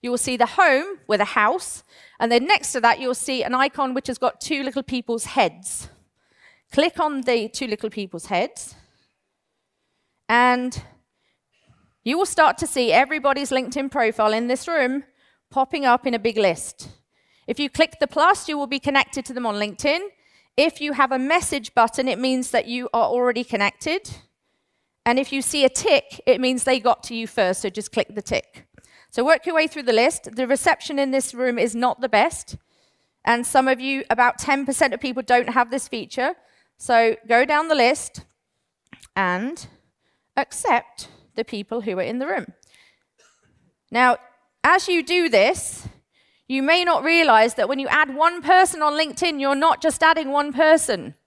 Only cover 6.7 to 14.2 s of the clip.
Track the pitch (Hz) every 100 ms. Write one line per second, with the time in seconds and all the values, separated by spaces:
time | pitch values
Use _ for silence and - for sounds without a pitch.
6.7 | - 330 330 311 277 254 233 226 - 240
7.7 | 214 214 214 196 165 - 180 208 - -
8.7 | - _ _ _ _ _ _ _ _ _
9.7 | _ _ _ _ _ _ 233 247 247 254
10.7 | - - _ _ _ _ _ _ _ _
11.7 | _ _ _ - 311 392 - 311 - 320
12.7 | 269 240 175 269 311 277 269 285 262 254
13.7 | 269 269 285 226 220